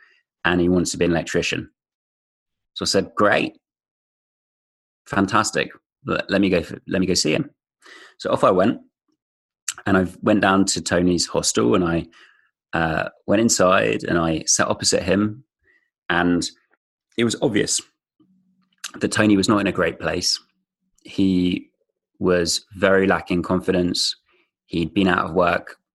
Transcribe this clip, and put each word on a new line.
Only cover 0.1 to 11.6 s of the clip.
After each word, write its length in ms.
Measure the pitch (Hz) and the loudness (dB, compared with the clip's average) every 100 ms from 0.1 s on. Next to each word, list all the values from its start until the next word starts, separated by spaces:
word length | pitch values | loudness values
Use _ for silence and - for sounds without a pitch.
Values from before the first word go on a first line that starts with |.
| _ _ _ | _ _ _
and 160 | 85 87 | -2 0
he 80 | 87 | 2
wants 220 | 90 82 | 2 0
to 80 | 80 | -2
be 60 | |
an 80 | 87 | 0
electrician." 580 | 80 80 85 - 82 82 _ _ _ _ _ _ _ _ _ _ | 0 -2 -4 -2 -6 -10 _ _ _ _ _ _ _ _ _ _
So 100 | - | -10
I 20 | 98 | -2
said, 260 | 98 85 - | -2 -2 0
"Great. 420 | 104 - - - _ _ _ _ _ _ _ _ _ _ _ _ _ _ - | 2 2 -2 -10 _ _ _ _ _ _ _ _ _ _ _ _ _ _ -6
Fantastic. 640 | 98 98 110 107 - - - _ _ | -2 2 0 0 -2 -6 -10 _ _
Let, 240 | - - - | -6 -4 -2
let 120 | 98 | 0
me 100 | 98 | 2
go, 80 | 90 | 0
f-, 160 | 82 - - | -2 -12 -6
let 120 | 95 | -4
me 60 | 92 | -2
go 80 | |
see 180 | 90 - | 0 0
him." 180 | 151 - _ _ _ - - - - | -2 -4 _ _ _ -20 -20 -20 -10
So 120 | - | -2
off 140 | - | 2
I 60 | 131 | 2
went, 300 | 92 101 - _ _ _ _ _ _ _ _ - - - | 2 2 -2 _ _ _ _ _ _ _ _ -14 -8 0
and 100 | 95 | 2
I 100 | 90 - | 2 -2
went 180 | 107 107 | 2 4
down 240 | 98 98 92 | 4 4 2
to 140 | 87 | -2
Tony's 460 | 82 87 90 87 - | -2 0 2 0 -2
hostel, 480 | 82 - 113 | -2 -2 0